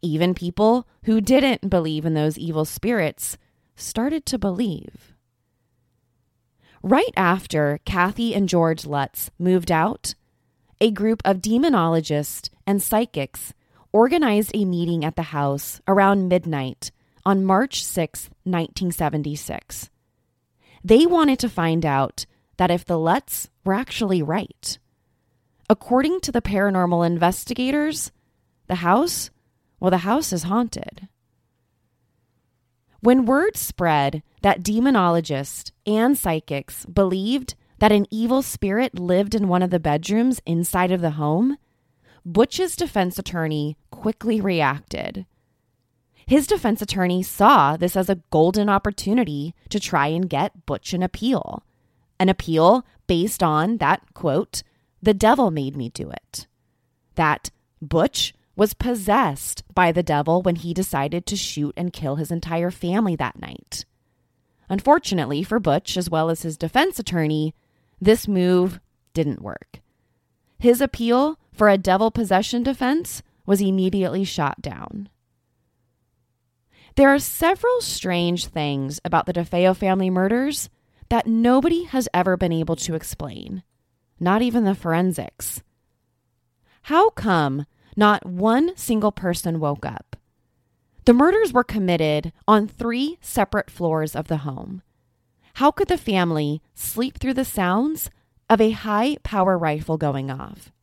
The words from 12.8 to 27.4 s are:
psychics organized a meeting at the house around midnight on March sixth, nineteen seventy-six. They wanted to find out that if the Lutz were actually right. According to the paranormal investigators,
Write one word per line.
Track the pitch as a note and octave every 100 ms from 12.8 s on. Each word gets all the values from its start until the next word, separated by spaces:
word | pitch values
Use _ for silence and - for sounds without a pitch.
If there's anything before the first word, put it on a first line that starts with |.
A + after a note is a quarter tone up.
psychics | - G#3+ A#3 - C3+ - - - _ _ _
organized | G#3 B3 E4 C#4 G#3 G#3+
a | - G3
meeting | F3 E3+ E3+
at | D3+ D#3+
the |
house | D#3+ D3+ C#3+ C#3+ - - -
around | G3 G3 G3 F#3
midnight | F3+ E3+ D3 C3 - - _ _ _ F#3
on | G3
March | F#3+ F#3+ C4+ -
sixth, | - - D#3+ - - - -
nineteen | F3+ E3 - F#3
seventy-six. | E3+ D#3 D3+ D3 D3 - - _ - - _ _ _ _ _ _ _ _ _
They | F3+ A3+ E4+
wanted | F4 D4+ C4
to | A#3+
find | - E3 D#3+ E3
out | C#3 C3+ - - _ _ -
that | F#3
if | F3 -
the | E3+
Lutz | D#3+ A3 - - - _
were | F#3+
actually | G3 C4 - G#3 F#3
right. | D3+ F3+ - - - - _ _ _ _ _ _ _ _ _
According | G#3+ - B3 C#4 F#4
to | E4
the | A#3+
paranormal | G#3+ G3 G3+ F#3+ F3 E3+ E3+
investigators, | E3+ F3 F#3